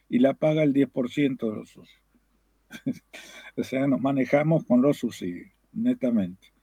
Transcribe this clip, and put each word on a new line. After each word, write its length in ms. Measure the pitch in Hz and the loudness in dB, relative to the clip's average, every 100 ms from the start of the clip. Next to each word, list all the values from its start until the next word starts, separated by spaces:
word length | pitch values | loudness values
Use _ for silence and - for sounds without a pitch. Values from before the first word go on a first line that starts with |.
| _ | _
y 120 | 120 | 2
la 120 | 135 | 2
paga 300 | 135 156 156 | 2 0 2
el 100 | 151 | 2
diez 160 | 135 135 | 2 0
por 220 | - 120 | -2 -4
ciento 400 | - 139 127 113 | -2 -2 -2 -6
de 60 | 107 | -6
los 140 | 110 | -12
socios. 300 | - - _ _ _ _ _ _ _ _ | -20 -20 _ _ _ _ _ _ _ _
<laughs> 320 | - - - _ - - - - - | -10 -8 -8 _ -20 -20 -20 -14 -8
O 40 | |
sea, 220 | - 131 139 | -6 -2 0
nos 140 | 123 | 0
manejamos 600 | 135 139 127 143 151 160 - | 0 0 2 2 2 0 4
con 160 | 123 | 4
los 160 | 139 143 | 4 2
subsidios, 500 | 117 - 90 87 - _ _ | -4 -6 -8 -10 -14 _ _
netamente. 760 | 110 120 123 127 117 90 92 _ _ | -4 -2 -2 0 0 -2 -6 _ _